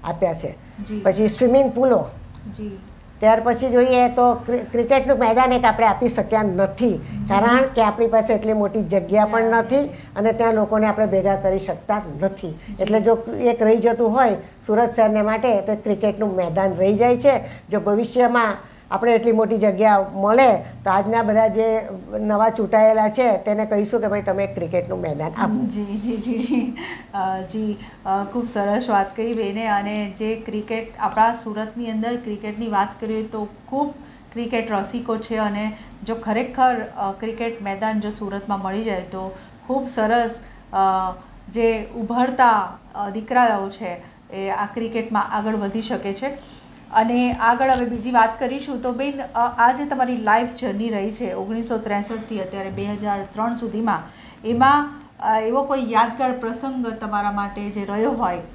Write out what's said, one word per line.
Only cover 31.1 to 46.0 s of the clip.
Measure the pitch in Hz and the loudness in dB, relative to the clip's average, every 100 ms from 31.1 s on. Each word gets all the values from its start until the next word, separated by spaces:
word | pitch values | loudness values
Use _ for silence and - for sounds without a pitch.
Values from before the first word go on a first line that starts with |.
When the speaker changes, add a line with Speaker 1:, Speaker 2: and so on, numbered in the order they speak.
| - 226 | 2 2
Speaker 2:
સુરતની | 240 226 214 214 240 233 | 2 -6 -6 -8 -8 -6
અંદર | 220 226 240 | -4 -4 -4
ક્રિકેટની | 226 208 214 208 226 | -6 -8 -8 -8 -4
વાત | 208 208 - | -2 -2 -4
કરીએ | 220 220 220 | -6 -6 -6
તો | 220 208 - - | -8 -10 -12 -6
ખૂબ | 269 294 - - - - | -2 -2 -4 -20 -20 -14
ક્રિકેટ | 233 233 233 226 | -8 -4 -4 -2
રસિકો | 208 202 240 240 220 | -4 -4 -6 -4 -6
છે | 220 220 | -4 -2
અને | 214 202 214 214 - - 208 | -2 -2 -6 -8 -18 -14 -8
જો | |
ખરેખર, | 226 220 214 254 269 254 233 220 - | -6 -2 -2 -2 2 2 2 -6 -6
અ, | 196 196 | -6 -4
ક્રિકેટ | 226 226 233 226 | -8 -6 -6 -6
મેદાન | 202 196 220 214 | -8 -4 -2 -2
જો | 208 | -4
સુરતમાં | 208 202 202 196 196 | -6 -8 -8 -6 -6
મળી | 190 196 | -4 -4
જાય | 220 190 | -4 -6
તો | 175 190 190 190 - - - | -6 -10 -10 -12 -20 -20 -4
ખૂબ | 262 262 | -4 -2
સરસ, | - 214 240 226 233 - - - | -2 2 2 0 -6 -14 -20 -6
અ, | 190 190 190 185 185 - - - | 0 2 2 -2 -8 -16 -20 -10
જે | 202 233 220 202 240 | -2 0 0 -6 -8
ઉભરતા, | 208 240 254 254 247 214 180 - - | -4 0 0 4 4 4 0 -10 -16
અ, | - 202 | -10 -8
દીકરાઓ | 202 214 247 240 208 196 | -8 -2 2 4 2 -4
છે | 196 196 175 - - _ | -8 -10 -10 -14 -20 _
એ | 190 196 | -8 -6
આ | 190 208 | -4 -4
ક્રિકેટમાં | - 226 226 220 214 202 214 | -6 -4 -4 -2 -2 -2 -4
આગળ | 214 214 | -2 -2
વધી | 196 214 | -4 -4
શકે | 214 202 | -6 -6